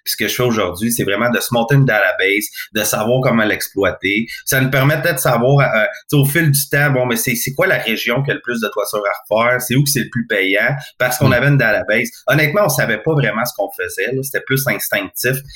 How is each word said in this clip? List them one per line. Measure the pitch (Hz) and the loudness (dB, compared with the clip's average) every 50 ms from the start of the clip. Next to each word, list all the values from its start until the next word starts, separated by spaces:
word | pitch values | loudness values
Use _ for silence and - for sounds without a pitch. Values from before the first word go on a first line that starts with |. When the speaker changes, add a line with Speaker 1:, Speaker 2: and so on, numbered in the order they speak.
| - | -10
Speaker 1:
Puis | - - | -8 -4
ce | |
que | - 110 | -4 -4
je | 104 - | -2 -2
fais | - | 0
aujourd'hui, | 123 123 113 107 98 87 85 90 110 120 | 0 0 0 0 -2 -2 -2 -4 -4 -2
c'est | 117 - 98 | -2 -2 -2
vraiment | 95 101 104 117 120 | -2 0 0 0 0
de | 117 98 | 0 -2
se | - - 120 | -2 0 0
monter | 117 113 120 143 | 0 2 4 4
une | 139 135 | 4 4
database, | 123 107 104 98 92 90 - 95 98 101 107 107 - - - - - - | 4 4 2 2 2 2 0 0 2 2 0 -2 -4 -8 -12 -12 -6 -4
de | 107 104 | -4 -2
savoir | - - 107 107 117 123 127 | -2 -2 -2 0 0 2 2
comment | 131 127 117 113 107 | 2 2 2 2 2
l'exploiter. | 104 95 92 - - - 98 98 90 - - - 104 101 110 117 - - - - | 0 0 -2 -6 -6 -2 0 0 0 0 -2 -2 -2 0 -2 -2 -4 -8 -10 -6
Ça | - 139 131 | -2 0 0
nous | 131 135 | 2 2
permettait | 135 135 135 143 156 151 156 175 165 | 2 2 2 2 2 2 0 -2 -2
de | - | 0
savoir, | - 135 120 113 123 139 143 139 | 0 0 2 2 4 4 4 4
euh, | 131 110 110 110 107 98 - - - - | 4 2 2 0 0 0 -4 -8 -6 0
tu | 151 | 2
sais, | 143 | 2
au | 139 | 2
fil | 139 - 170 165 147 | 2 2 2 2 2
du | 139 - - - | 2 0 0 0
temps, | - 143 147 143 | 0 2 2 2
bon, | 131 127 123 | 2 2 0
mais | 120 117 | 0 0
c'est, | 113 - 131 117 | -2 -2 -2 -2
c'est | - - - - | -2 -4 -4 -2
quoi | - 180 | 0 0
la | 190 151 | 0 0
région | 120 - 117 107 104 - 117 120 139 135 | 0 0 -2 -4 -2 -2 -2 -2 0 0
qui | 123 | -2
a | 98 | -4
le | 95 | -4
plus | - 120 120 117 | -6 -6 -4 -4
de | 110 | -4
toitures | 101 - 104 101 - - 104 101 | -4 -2 -4 -4 -4 -4 -4 -2
à | 98 92 - - - 104 | -4 -6 -6 -4 0 0
refaire ? | 110 117 120 127 123 | 2 2 2 0 0
C'est | - - 123 | -2 0 0
où | 139 143 | 2 2
que | 143 | 2
c'est | - 123 | 0 -2
le | 110 - | -2 -2
plus | - 117 113 | -4 -6 -4
payant ? | - 110 98 95 95 98 104 113 127 143 139 - - - | -2 0 0 2 2 2 2 2 0 0 -4 -8 -10 -4
Parce | - 123 123 - - | -2 -2 0 0 2
qu'on | 143 131 | 4 4
Speaker 2:
Mm. | 127 | 4
Speaker 1:
avait | 120 131 143 | 4 4 4
une | 143 | 4
database. | 131 117 110 104 92 87 101 107 117 120 117 - - - | 4 4 2 2 0 0 0 0 0 -2 -4 -8 -6 -2
Honnêtement, | 117 135 151 151 147 147 202 208 | 0 2 2 2 2 2 2 2
on | 165 | 2
savait | 143 139 113 110 113 107 - | 2 0 0 0 -2 -2 -2
pas | 160 160 | 0 0
vraiment | 143 120 107 104 113 120 | 2 0 0 0 -2 -4
ce | - - | -4 -4
qu'on | - 98 95 | -6 -6 -6
faisait, | - - 90 87 - - 98 117 | -6 -8 -8 -6 -4 -4 -4 -2
là. | 135 131 135 | -4 -4 -4
C'était | - - - - | -4 -6 -6 -4
plus | - 135 135 135 | -2 -2 -2 0
instinctif, | 123 104 95 - - 113 101 95 90 - - - 123 143 139 - - - | -2 -4 -4 -4 -4 -4 -4 -4 -6 -6 -4 -2 -2 -2 -2 -6 -12 -18